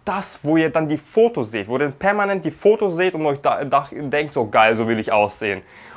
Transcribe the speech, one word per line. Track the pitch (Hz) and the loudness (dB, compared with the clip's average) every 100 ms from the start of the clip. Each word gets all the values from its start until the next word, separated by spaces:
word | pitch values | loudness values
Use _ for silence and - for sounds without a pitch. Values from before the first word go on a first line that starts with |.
| - | -8
Das, | 190 190 - | -6 -8 -8
wo | 143 160 | 0 2
ihr | 160 | 2
dann | 160 156 | 0 -2
die | 151 | -4
Fotos | - 220 233 233 110 | -2 2 2 2 -4
seht, | 113 98 | -6 -4
wo | 127 | -2
ihr | 147 | -4
permanent | 135 196 208 202 190 175 | -2 -2 0 -2 -2 -6
die | |
Fotos | - 202 214 202 165 | 0 2 2 0 0
seht | 185 | -2
und | 170 156 | 0 -2
euch | 139 | 0
da, | 139 104 135 | 0 0 2
da | 139 143 | 0 -2
denkt, | 120 143 147 151 | -10 -4 -2 -2
so | 139 110 | -4 0
geil, | 110 110 113 | 4 4 4
so | 113 | 0
will | 113 | -2
ich | 110 | 0
aussehen. | 104 104 - 107 95 - - - | 0 0 -2 -6 -6 -10 -20 -20